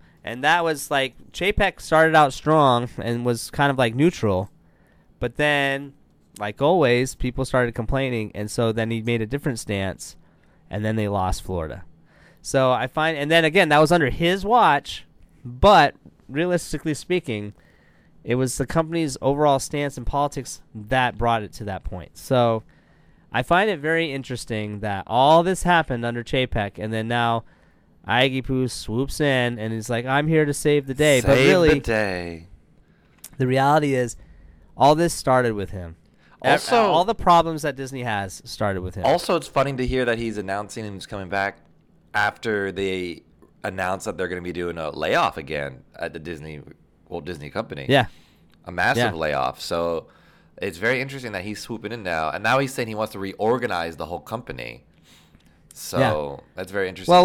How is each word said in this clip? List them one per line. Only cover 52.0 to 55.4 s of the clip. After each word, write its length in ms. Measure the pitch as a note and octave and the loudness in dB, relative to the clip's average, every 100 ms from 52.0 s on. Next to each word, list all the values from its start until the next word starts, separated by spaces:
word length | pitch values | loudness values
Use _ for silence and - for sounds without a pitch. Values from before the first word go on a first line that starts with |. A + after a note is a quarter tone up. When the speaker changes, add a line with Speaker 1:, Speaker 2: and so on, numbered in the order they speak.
Speaker 2:
now, 280 | F#2 D#2+ D#2 | -4 -2 -2
and 120 | E2+ | -2
now 160 | A2 C3 | 0 0
he's 160 | C3+ | -2
saying 140 | C3+ A2+ | -4 -6
he 60 | G#2+ | -4
wants 160 | G#2+ | -6
to 60 | G2 | -6
reorganize 760 | G2 - G#2+ B2+ A#2+ F2+ E2+ D#2 | -10 -2 0 0 -2 -2 -4 -8
the 100 | D#2+ | -10
whole 120 | E2+ | -10
company. 640 | - A2+ - B1+ A#1 A#1 _ _ _ _ _ _ | -8 -10 -10 -12 -12 -14 _ _ _ _ _ _